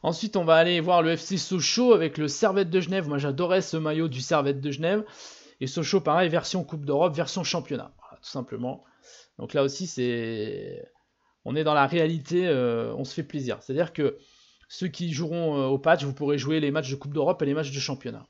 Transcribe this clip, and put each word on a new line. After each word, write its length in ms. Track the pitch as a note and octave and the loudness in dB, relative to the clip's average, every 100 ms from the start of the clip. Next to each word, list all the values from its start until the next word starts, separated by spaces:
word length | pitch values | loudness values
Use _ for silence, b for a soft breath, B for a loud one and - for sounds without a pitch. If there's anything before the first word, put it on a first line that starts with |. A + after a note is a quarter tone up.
Ensuite, 340 | D3+ E3 G#3+ G3 | -2 -4 -2 0
on 80 | |
va 120 | E3 D#3+ | 6 6
aller 240 | E3+ F3 | 6 4
voir 220 | E3 F3 | 4 4
le 140 | D#3+ E3 | 4 0
F 40 | |
C 160 | - F#3+ | -2 -4
Sochaux 540 | - F#3 - - B3 | -2 -2 0 2 6
avec 260 | G3+ D#3+ D3 | 6 4 -2
le 100 | D3+ | -4
Servette 420 | C#3 G#3+ G3 F3+ | 0 2 2 2
de 100 | F#3 | 0
Genève. 280 | E3 F#3+ D3+ | 0 -4 -2
Moi, 100 | C#3+ | -2
j'adorais 440 | C#3+ C#3 F3 F#3 | -2 -2 2 0
ce 140 | F#3 E3 | 0 -2
maillot 320 | D#3 D#3 D#3+ | -2 0 -2
du 120 | B2+ | -4
Servette 400 | B2+ D#3 C#3+ C#3 | 0 2 2 -2
de 100 | C#3+ | -4
Genève. 340 | C#3+ E3 G#3 G#3+ B B B B B | -2 0 0 -2 B B B B B
Et 60 | C3 | -6
Sochaux, 340 | C3 A#2+ F#3+ | -4 0 2
pareil, 280 | D3+ D#3+ F3+ | 4 2 4
version 340 | D#3+ - F#3 | 2 0 -4
Coupe 220 | - D#3+ | -4 -8
d'Europe, 300 | C#3+ C#3+ F3 | -2 2 2
version 280 | D3+ E3+ F#3+ | 2 -4 -4
championnat. 500 | E3 F3 C#3+ C3 - _ | -4 -4 -4 -8 -8 _
Voilà, 200 | - - | -20 -20
tout 100 | - | -10
simplement. 560 | C#3 B2 A2+ B2 C3 B B B B B - | -10 -8 -6 -6 -8 B B B B B -14
Donc 140 | - | -4
là 80 | D3 | 0
aussi, 240 | C#3 C#3 F#3 | 0 -2 -8
c'est, 1040 | - B2 A#2+ A2+ A2 G#2+ F#2 F#2+ - - _ _ _ _ _ | -2 -2 -2 -4 -4 -6 -6 -10 -12 -16 _ _ _ _ _
on 120 | - C#3+ | -6 -2
est 80 | |
dans 100 | D#3 | 2
la 120 | D3 C#3 | 4 4
réalité, 600 | E3+ D#3+ E3 C3+ F3 F3+ | 4 2 0 -2 0 2
euh, 480 | C3+ B2 A#2 A#2 A2+ | 2 2 0 -2 -6
on 80 | |
se 100 | C3 | -6
fait 80 | - | -8
plaisir. 360 | D3 D3+ B2 G#2 | -8 -6 -4 -6
C'est-à-dire 320 | - C#3 E3+ | -4 -2 -2
que 260 | - C#3 - b b b b b | 0 -2 -2 b b b b b
ceux 200 | - F3+ | -8 -8
qui 240 | C#3 E3+ | -4 -4
joueront, 440 | C#3+ E3 E3+ E3 C#3+ | -4 -4 -2 0 0
euh, 100 | C3 | 2
au 120 | C3+ | 2
patch, 260 | D#3 F3 | 4 4
vous 100 | C#3 | 2
pourrez 240 | C3+ D3 C#3+ | -2 0 0
jouer 200 | C3 D#3+ | 0 0
les 120 | D3 | 2
matchs 200 | D3 C3 | 0 -2
de 60 | C#3 | -8
Coupe 160 | D3 | -4
d'Europe 280 | D3+ C#3+ F#3 | 0 0 2
et 40 | C#3+ | 0
les 80 | |
matchs 160 | D3 C#3 | 0 -2
de 80 | C#3 | -6
championnat. 480 | C3+ C3+ B2 - | -6 -6 -8 -12